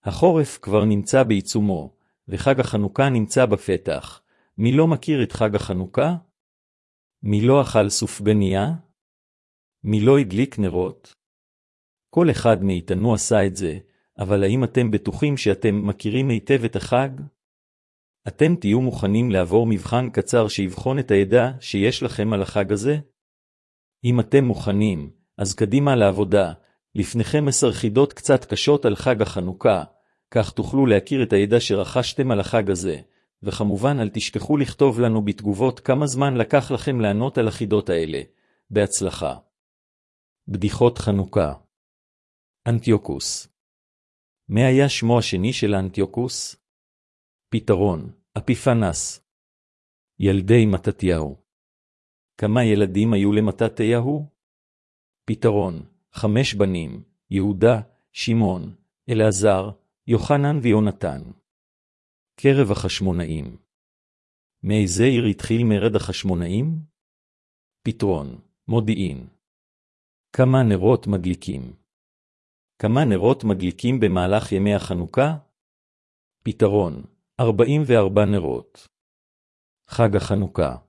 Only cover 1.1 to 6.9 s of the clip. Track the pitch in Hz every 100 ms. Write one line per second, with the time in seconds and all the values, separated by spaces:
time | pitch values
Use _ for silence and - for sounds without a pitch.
1.1 | 131 120 101 - 113 104 87 69 _ _
2.1 | _ - 95 139 131 120 107 101 - 139
3.1 | 123 107 131 123 101 - 90 - 69 -
4.1 | - _ _ _ - 113 135 165 143 -
5.1 | 147 113 - 107 104 - 90 92 - 147
6.1 | 175 _ _ _ _ _ _ _